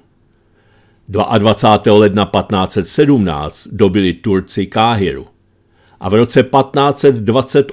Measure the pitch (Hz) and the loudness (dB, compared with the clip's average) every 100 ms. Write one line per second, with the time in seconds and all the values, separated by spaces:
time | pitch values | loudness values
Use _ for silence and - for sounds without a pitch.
0 | _ _ _ _ _ _ _ _ _ _ | _ _ _ _ _ _ _ _ _ _
1 | - 98 101 113 107 101 117 104 113 104 | -8 -4 -2 0 0 2 2 2 4 4
2 | 107 101 95 98 92 101 92 107 85 - | 4 2 0 -2 -2 -4 -2 -4 -4 0
3 | 147 135 92 73 76 - - 98 98 98 | 2 2 0 -4 -8 -12 -12 -2 0 2
4 | 95 85 113 95 90 - 92 110 113 113 | -2 -2 -2 -2 -4 -8 -4 -2 0 0
5 | 90 67 - _ _ _ _ _ _ _ | -4 -6 -14 _ _ _ _ _ _ _
6 | 92 107 120 143 113 160 135 139 143 139 | -2 0 2 0 2 0 0 0 -2 2
7 | 143 117 104 120 131 143 139 | 0 2 -2 -2 0 -2 -2